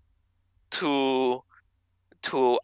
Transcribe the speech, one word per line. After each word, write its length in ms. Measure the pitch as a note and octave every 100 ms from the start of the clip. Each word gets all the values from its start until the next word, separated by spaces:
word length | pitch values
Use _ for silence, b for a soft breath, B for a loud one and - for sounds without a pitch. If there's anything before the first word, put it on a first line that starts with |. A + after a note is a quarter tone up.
| _ _ _ _ _ _ _
to, 720 | - E3 C#3 C3+ C3 C3 B2+ - b _ _ _ _ _ _
to 360 | - C#3+ B2+ B2